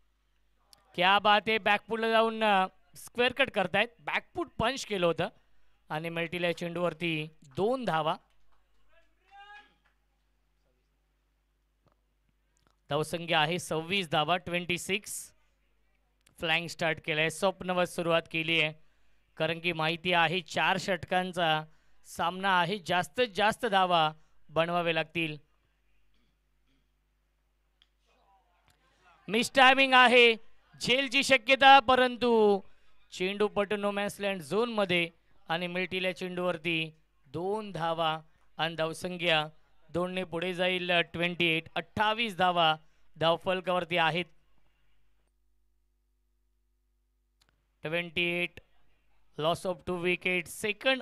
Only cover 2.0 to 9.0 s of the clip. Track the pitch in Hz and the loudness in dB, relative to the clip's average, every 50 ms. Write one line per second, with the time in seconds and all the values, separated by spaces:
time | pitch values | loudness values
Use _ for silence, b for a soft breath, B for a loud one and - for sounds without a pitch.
2 | 226 226 226 220 226 226 220 220 220 214 202 190 185 185 - _ _ _ - - | -2 0 2 2 2 0 0 0 0 2 2 2 0 -2 -6 _ _ _ -20 -20
3 | - - - 233 240 254 247 - 269 240 - 208 185 170 165 196 226 233 - _ | -20 -10 -4 -2 -2 -2 0 -2 -4 -2 -2 -4 -4 -2 0 -2 -2 -2 -6 _
4 | - - 160 208 - _ _ 359 330 254 - - 226 233 269 254 - - 208 185 | -10 -8 -8 -8 -8 _ _ -10 -10 -8 -4 -4 -2 -2 -2 -4 -8 -6 -4 0
5 | 175 170 160 151 175 226 - _ _ _ - - - - _ _ _ _ 156 156 | 0 0 0 -2 -4 -6 -8 _ _ _ -20 -20 -20 -20 _ _ _ _ -10 -8
6 | 165 165 165 165 170 156 180 175 175 175 165 - 175 170 170 175 175 170 156 156 | -8 -8 -6 -6 -6 -6 -4 -4 -2 -4 -4 -4 -6 -6 -4 -2 -2 -4 -4 -4
7 | 175 170 160 151 151 160 - - - 143 - 165 190 226 262 262 240 185 160 160 | -4 -4 -4 -4 -6 -10 -14 -20 -20 -12 -6 -4 -2 -2 -2 -2 -2 -2 -2 0
8 | 151 156 185 - _ _ _ - - - - _ _ _ _ _ - - _ 659 | 0 -2 -4 -4 _ _ _ -20 -20 -20 -20 _ _ _ _ _ -20 -20 _ _